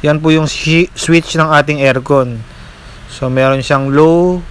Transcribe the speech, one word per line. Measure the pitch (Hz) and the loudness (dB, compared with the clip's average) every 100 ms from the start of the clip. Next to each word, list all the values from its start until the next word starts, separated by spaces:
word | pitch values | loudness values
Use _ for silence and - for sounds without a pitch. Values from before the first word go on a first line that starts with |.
yan | 147 151 | 0 0
po | 160 | 2
yung | 160 151 | 2 0
shi-, | - 156 165 180 | -4 0 0 0
switch | - - 165 160 160 | -4 0 0 0 -2
ng | 156 | 2
ating | 147 147 147 | 2 2 0
aircon. | 135 131 131 139 123 117 113 - - - - - - | 0 0 0 0 0 -6 -14 -18 -20 -20 -20 -20 -18
So, | - 131 | -8 -4
meron | 131 135 135 | 0 0 0
siyang | 123 139 139 | -2 -2 0
low | 139 160 170 180 180 170 | 2 4 4 0 -2 -8